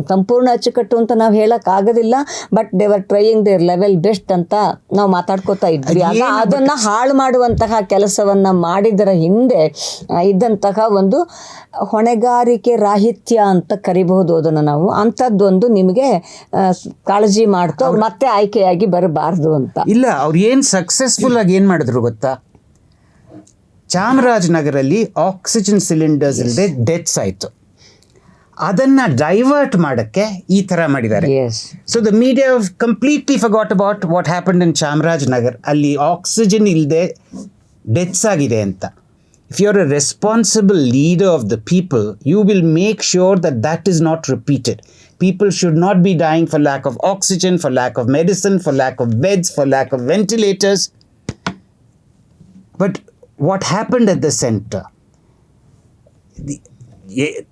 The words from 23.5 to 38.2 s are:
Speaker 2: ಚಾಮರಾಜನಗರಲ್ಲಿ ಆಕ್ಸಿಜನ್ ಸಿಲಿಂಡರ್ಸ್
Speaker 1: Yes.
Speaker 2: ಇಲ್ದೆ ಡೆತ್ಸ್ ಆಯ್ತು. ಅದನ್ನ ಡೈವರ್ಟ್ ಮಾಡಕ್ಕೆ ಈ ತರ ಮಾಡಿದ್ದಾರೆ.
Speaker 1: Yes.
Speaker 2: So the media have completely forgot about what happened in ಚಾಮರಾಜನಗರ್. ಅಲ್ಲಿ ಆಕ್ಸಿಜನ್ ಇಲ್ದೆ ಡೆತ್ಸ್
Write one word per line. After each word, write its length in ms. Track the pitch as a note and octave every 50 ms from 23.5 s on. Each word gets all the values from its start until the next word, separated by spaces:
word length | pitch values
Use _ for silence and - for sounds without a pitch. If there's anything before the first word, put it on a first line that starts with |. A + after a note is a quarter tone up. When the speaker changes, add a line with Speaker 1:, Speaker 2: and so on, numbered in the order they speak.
| _ _ _ _ _ _ _ -
Speaker 2:
ಚಾಮರಾಜನಗರಲ್ಲಿ 1200 | - F3 G3 A#3 C4 C4+ B3 B3 A#3 G#3+ F3 - E3+ E3 D3 D3 C#3 C#3+ C3+ C3+ E3 A3 A3 - -
ಆಕ್ಸಿಜನ್ 640 | E3 D#3 F#3+ F#3+ F#3 - - - A#3 F#3+ G3 G#3 G3
ಸಿಲಿಂಡರ್ಸ್ 580 | - - E3+ D#3 D#3+ D#3 D#3 C#3 D3 C#3+ C3+ A#2
Speaker 1:
Yes. 100 | B2 A#2+
Speaker 2:
ಇಲ್ದೆ 360 | A#2 C#3 G3 G3+ D3 B2+ A#2
ಡೆತ್ಸ್ 340 | A#2 D#3+ F3 E3+ - - D3+
ಆಯ್ತು. 400 | A#2 G2 F#2+ - - - - _ _ _ _ _ _ - _ _ _ _ _ _ _ _ _ _ _ _ _ -
ಅದನ್ನ 400 | D3+ E3+ G3+ F3 C4 C4+ C4+ C4+ B3+
ಡೈವರ್ಟ್ 680 | G#3 C3 A#2 D3+ D#3 F3+ G#3+ B3 C4 C#4+ D4 C#4 C#4 C4+
ಮಾಡಕ್ಕೆ 720 | F3 E3+ C#3+ C3 A#2 A2 A2 - F#3+ G#3 A3 G3+ F3+ - -
ಈ 120 | F#3 G3 F#3+
ತರ 240 | F#3+ F#3 E3+ E3+
ಮಾಡಿದ್ದಾರೆ. 600 | D3+ C#3 C3+ A#2 A2 A2 G#2 D#3+ C#3+ C3+ C3+ C3
Speaker 1:
Yes. 60 | A#2 A2+ - - - - - - - -
Speaker 2:
So 120 | A3+ A3
the 120 | A3 G3+
media 420 | A3 A#3+ C4 C4 A#3 C4+ C4 B3+ B3
have 280 | G#3 F3+ F#3 - B3
completely 540 | A#3 A3+ - A#3+ C#4+ D4 D4 C#4+ - C#4 A3 G3
forgot 260 | A#3 G3+ A3 G#3+ - G#3+
about 280 | F#3 G3+ G3+ G#3 G#3 G3+
what 240 | D#3+ E3+ F3+ E3
happened 380 | D3+ F3 F3+ F3 F3+ F#3+ F3+ F3+
in 80 | E3+ D3+
ಚಾಮರಾಜನಗರ್. 840 | - D#3+ C#3+ D3 D#3 D3 E3 E3 D#3 C#3 C3+ B2+ B2 A#2 B2 A#2+ - -
ಅಲ್ಲಿ 280 | - D3 D3+ D3 C#3+ C#3+
ಆಕ್ಸಿಜನ್ 760 | C#3 D3 D#3 F3 E3 - - - A3 A3+ G3 G3+ A3 G#3+ G#3
ಇಲ್ದೆ 480 | F3 D#3+ D#3 C#3 D#3+ D#3+ F3+ F3 - - _ _ - - - - - _ _ _ _ _ - A2 A2
ಡೆತ್ಸ್ 280 | D#3 F3+ F3 F#3 -